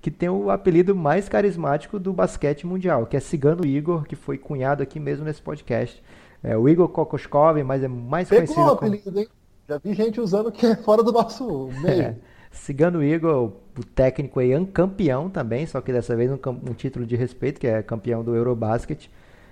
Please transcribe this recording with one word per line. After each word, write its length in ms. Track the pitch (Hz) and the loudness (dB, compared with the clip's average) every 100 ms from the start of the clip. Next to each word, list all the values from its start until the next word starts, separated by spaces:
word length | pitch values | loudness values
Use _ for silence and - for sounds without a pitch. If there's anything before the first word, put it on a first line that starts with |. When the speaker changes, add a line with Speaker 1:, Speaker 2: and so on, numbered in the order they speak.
Speaker 1:
que 80 | - | -8
tem 180 | 151 175 | -4 -2
o 220 | 190 202 | -2 0
apelido 440 | 196 196 170 180 196 | 0 4 4 4 4
mais 320 | 147 165 202 | 2 0 2
carismático 680 | 214 202 170 156 147 - 214 | 2 2 0 -2 -2 -2 -8
do 160 | 185 | -6
basquete 540 | 190 185 - 147 151 175 | 0 -2 0 -2 -2 -4
mundial, 400 | 185 180 147 113 | -4 0 0 0
que 100 | 139 | -2
é 20 | |
Cigano 460 | - 160 139 170 160 | -2 0 2 2 0
Igor, 380 | 135 151 170 | -2 -2 -4
que 120 | 147 - | -4 -10
foi 220 | - 139 | -8 -10
cunhado 460 | - 147 131 143 | -8 -4 -2 -2
aqui 160 | 139 156 | -4 -6
mesmo 260 | 147 143 156 | -6 -6 -6
nesse 160 | 151 | -10
podcast. 640 | - 151 - 113 117 - - - - - | -10 -12 -4 -4 -4 -8 -20 -20 -20 -12
É 120 | - 113 | -4 2
o 140 | 120 | 4
Igor 200 | 170 175 | 4 4
Kokoschkov, 720 | - 151 147 - 143 156 156 | 2 -4 -4 -2 4 4 4
mas 180 | 135 135 | 0 -2
é 40 | 131 | -4
mais 420 | 123 120 151 180 | -6 -4 -4 4
Speaker 2:
Pegou 160 | 202 165 | 4 4
Speaker 1:
conhecido 220 | 311 302 | 2 4
Speaker 2:
o 40 | 254 | 4
Speaker 1:
como 140 | 226 | 0
Speaker 2:
apelido, 260 | 202 196 185 | -4 -6 -6
hein? 80 | 214 _ _ _ _ | -6 _ _ _ _
Já 100 | 143 | -8
vi 100 | 190 190 | -6 -2
gente 240 | 220 220 | -2 0
usando 300 | 226 196 226 | 0 0 -2
que 140 | 214 240 | 2 2
é 100 | 220 | 2
fora 260 | - 214 | 4 4
do 100 | 233 | 6
nosso 580 | 233 226 - 247 147 131 131 | 4 0 -2 -6 -4 -6 -2
meio. 220 | 170 185 123 113 | 2 2 0 -4
Speaker 1:
<laughs> 40 | - - - | -14 -20 -20
É. 20 | - | -20
Cigano 480 | - 139 165 175 | -10 2 2 4
Igor, 480 | 147 165 165 147 117 98 - - | 2 2 2 2 0 -4 -18 -14
o 40 | 120 - | -10 2
técnico 440 | 131 131 139 - | 2 2 -4 0
aí, 120 | 127 135 190 | 2 2 0
campeão 600 | 190 185 196 175 131 170 | 0 0 2 0 0 -2
também, 380 | 190 117 117 160 | -6 -4 -4 -4
só 160 | 135 | -6
que 100 | 120 | -2
dessa 240 | 123 117 117 | -2 0 0
vez 140 | 123 | 0
um 60 | 135 | 0
cam-, 220 | 135 123 131 | -6 -8 -8
um 40 | 113 | -8
título 280 | 135 131 | -8 -6
de 120 | 120 117 | -4 -2
respeito, 440 | 120 - 127 147 | -4 -4 -6 -2
que 60 | 131 | -2
é 160 | 110 | -2
campeão 420 | 104 113 120 113 | -2 -8 -4 -4
do 120 | 113 117 | -2 -2
Eurobasket. 760 | 120 120 110 117 - 147 - - - - - | 0 -2 -2 -2 -4 -10 -12 -20 -20 -20 -20